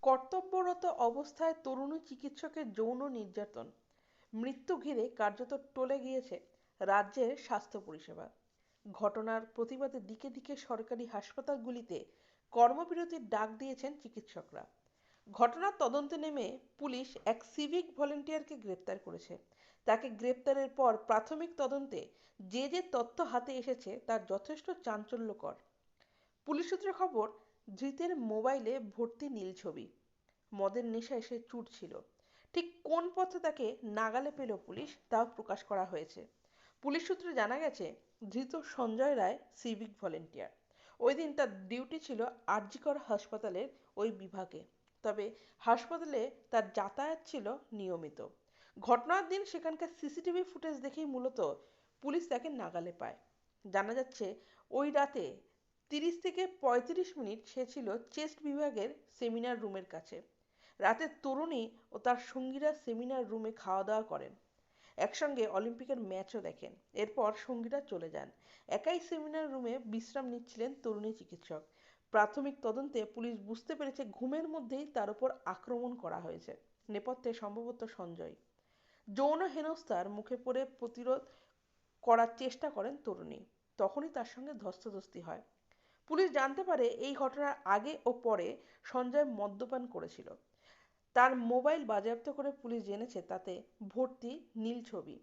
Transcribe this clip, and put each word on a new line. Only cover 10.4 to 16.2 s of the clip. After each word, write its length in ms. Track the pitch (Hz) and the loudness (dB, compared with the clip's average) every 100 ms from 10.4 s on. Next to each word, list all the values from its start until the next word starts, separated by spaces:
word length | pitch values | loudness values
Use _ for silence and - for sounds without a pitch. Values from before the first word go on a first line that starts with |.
| - 285 - | -10 -10 -6
সরকারি 380 | 220 220 233 233 | -6 -4 -6 -4
হাসপাতালগুলিতে 840 | 214 - - 269 277 233 240 233 160 - _ _ _ _ - | -8 -8 -8 -4 -2 -2 -8 -6 -8 -8 _ _ _ _ 10
কর্মবিরতির 680 | 240 269 339 339 339 330 220 | 10 10 0 -2 -2 -4 -2
ডাক 140 | 214 220 220 | 0 0 -2
দিয়েছেন 320 | 269 262 269 294 | -6 -4 -6 -8
চিকিৎসকরা। 640 | 226 226 - 180 - - - _ _ _ _ _ - | -12 -14 -12 -14 -12 -14 -14 _ _ _ _ _ -18
ঘটনার 460 | 202 233 277 381 403 | 6 6 8 0 4
তদন্তে 340 | 262 269 285 330 | 4 4 0 -2